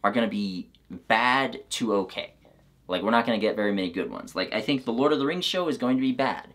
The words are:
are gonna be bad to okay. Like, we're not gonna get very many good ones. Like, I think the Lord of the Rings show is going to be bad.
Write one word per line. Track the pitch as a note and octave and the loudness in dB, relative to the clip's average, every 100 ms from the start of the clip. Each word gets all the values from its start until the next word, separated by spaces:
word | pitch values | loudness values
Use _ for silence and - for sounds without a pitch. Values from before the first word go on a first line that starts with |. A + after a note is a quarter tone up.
are | G#2 | 2
gonna | A#2+ A2+ | 2 0
be | G#2 G2+ F2+ - _ _ F2 - | -2 -4 -6 -10 _ _ -16 0
bad | A2 B2 C3 B2+ A#2 - | 2 4 2 0 -6 -8
to | - A2+ | -4 0
okay. | G2+ F#2 - - _ - - _ _ - | 0 0 -6 -10 _ -20 -20 _ _ -4
Like, | F2+ | -2
we're | G2 | 2
not | A#2 A#2+ | 2 4
gonna | A2 | 2
get | G#2+ | 0
very | G#2+ G#2 | 2 0
many | G2+ F2+ | 2 -2
good | F#2 E2 | -4 -6
ones. | - - | -8 -8
Like, | F#2 F#2 | -4 -2
I | A2 | -2
think | A2 C#3 | 0 -2
the | B2+ | 0
Lord | A#2 C#3+ | 2 2
of | D3+ | 2
the | C#3 | 0
Rings | E3 | -2
show | - F#3 E3+ | -2 0 0
is | B2+ | 0
going | B2 B2+ | 2 2
to | |
be | C3 | 2
bad. | B2+ C3+ E2+ - | 2 0 -2 -10